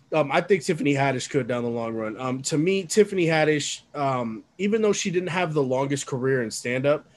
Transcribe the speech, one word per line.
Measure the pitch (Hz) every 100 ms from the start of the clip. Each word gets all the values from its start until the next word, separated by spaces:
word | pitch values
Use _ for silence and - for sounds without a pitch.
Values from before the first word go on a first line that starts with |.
| -
um, | 156 143
I | 160
think | 170 190
Tiffany | 165 160 143
Haddish | 139 139 127 -
could | 143 120
down | 123
the | 120
long | 117 113 110
run. | 110 110
Um, | 127 131
to | 131 151
me, | 165 196
Tiffany | 170 220 208 196 160
Haddish, | 160 156 151 143 - _ 143
um, | 139 127 117 110 - -
even | 196 220
though | 214
she | 196 202
didn't | 175 180
have | 175 170 151
the |
longest | 131 127 139 139 -
career | 131 131 135
in | 110
stand-up, | - 123 127 139 151 -